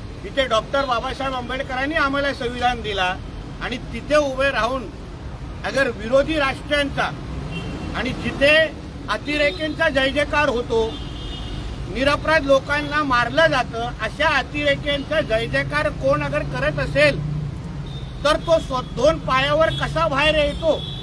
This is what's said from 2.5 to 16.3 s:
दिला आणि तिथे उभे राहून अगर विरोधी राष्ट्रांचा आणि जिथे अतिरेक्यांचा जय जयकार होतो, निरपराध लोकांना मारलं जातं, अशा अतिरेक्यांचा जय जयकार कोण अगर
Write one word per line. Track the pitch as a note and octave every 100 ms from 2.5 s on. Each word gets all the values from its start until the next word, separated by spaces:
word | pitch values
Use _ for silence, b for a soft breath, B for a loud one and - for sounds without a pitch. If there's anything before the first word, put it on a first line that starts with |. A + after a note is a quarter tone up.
| B3 B3 A#3+
दिला | G#3+ F#3+ F3+ F#3 - - - -
आणि | F#3 B3
तिथे | - A#3 - D4+
उभे | C#4 C4 C#4
राहून | B3+ A3+ C4 G3+ - - - - - - - F#3
अगर | A#3+ B3+
विरोधी | G3+ A3+ C4+ C#4+ D#4
राष्ट्रांचा | C4+ B3 - D4 C#4 C4 F#3 - - - - - - - - E3
आणि | B3
जिथे | - A#3 B3 C#4 D#4 D#4 - - - -
अतिरेक्यांचा | A3 - D4 D4 C#4+ D#4 D4+ E4
जय | C4+ C4+
जयकार | C#4 C#4+ D4+ D4
होतो, | A#3+ A#3+ A3+ A3 - - - - - - - - - -
निरपराध | G3+ C#4 D4 D4+ D#4 C#4
लोकांना | C4+ C4+ D4 C#4+ D4
मारलं | C#4+ A#3+ A#3+ C#4 D#4+
जातं, | C#4 A3 A3+ A#3 -
अशा | G#3+ - D#4
अतिरेक्यांचा | C#4+ A#3+ D4 D4 C4+ D4 C#4+ - D#4
जय | - A3 A#3
जयकार | C4+ C4+ D4 D4+
कोण | - C4+ D4
अगर | C#4+